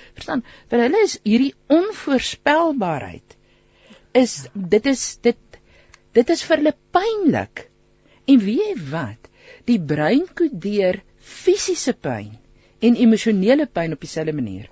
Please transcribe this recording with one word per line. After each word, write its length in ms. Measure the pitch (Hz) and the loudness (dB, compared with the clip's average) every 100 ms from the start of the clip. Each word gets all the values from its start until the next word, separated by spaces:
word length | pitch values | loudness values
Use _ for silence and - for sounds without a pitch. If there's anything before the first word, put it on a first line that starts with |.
| - | -20
Verstaan? 280 | - - 262 - - _ | -18 -8 -8 -8 -18 _
Want 120 | 240 | 0
hulle 200 | 240 403 | 2 2
is 140 | 403 - | 0 -2
hierdie 320 | 208 233 269 - - | 0 2 0 -4 0
onvoorspelbaarheid 1700 | 311 403 392 - 262 - - 285 302 330 277 180 147 95 82 _ _ _ _ _ _ _ - _ | 2 2 -6 -2 -2 -2 -4 0 2 0 -2 -4 -4 -8 -16 _ _ _ _ _ _ _ -20 _
is, 340 | 247 247 - 131 | 2 2 -2 -14
dit 320 | 202 180 214 277 | -10 -2 0 0
is, 320 | 262 - - | -2 -6 -2
dit, 140 | 240 233 _ - _ _ _ _ _ | -2 -2 _ -20 _ _ _ _ _
dit 180 | 226 247 | 0 2
is 120 | 330 | -2
vir 140 | - 311 | 0 2
hulle 180 | 302 - _ | 2 -2 _
pynlik. 760 | 359 427 427 330 123 95 - - _ _ _ _ _ - | -2 0 0 0 0 -4 -12 -20 _ _ _ _ _ 2
En 100 | 269 | 4
weet 220 | 196 262 427 | 4 -2 -4
jy 80 | 302 139 | -6 -8
wat? 380 | 160 117 110 - _ - - - | -8 -8 -12 -20 _ -20 -10 -2
Die 120 | 226 | -2
brein 440 | 147 151 151 254 370 | 0 -2 2 0 -2
kodeer 680 | - 330 196 202 208 185 196 - _ | -2 -4 -2 -4 0 0 -2 -10 _
fisiese 720 | - - - 392 - 339 269 | -20 -2 0 0 0 -4 -4
pyn 400 | - 151 110 107 110 _ _ _ _ | -4 -6 -8 -10 -18 _ _ _ _
en 140 | 226 226 | 2 4
emosionele 680 | 226 220 226 202 196 285 285 | 4 4 2 2 2 2 0
pyn 260 | 175 165 | -4 -6
op 80 | 151 | -8
dieselfde 320 | 165 160 156 | -10 -6 -6
manier. 360 | 151 110 95 - | -6 -8 -10 -16